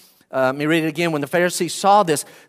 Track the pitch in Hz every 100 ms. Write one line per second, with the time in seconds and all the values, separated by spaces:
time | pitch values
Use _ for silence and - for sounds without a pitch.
0 | _ _ _ 131 131 139 147 165 160 143
1 | 170 151 139 175 180 - 170 - 196 208
2 | 175 147 - -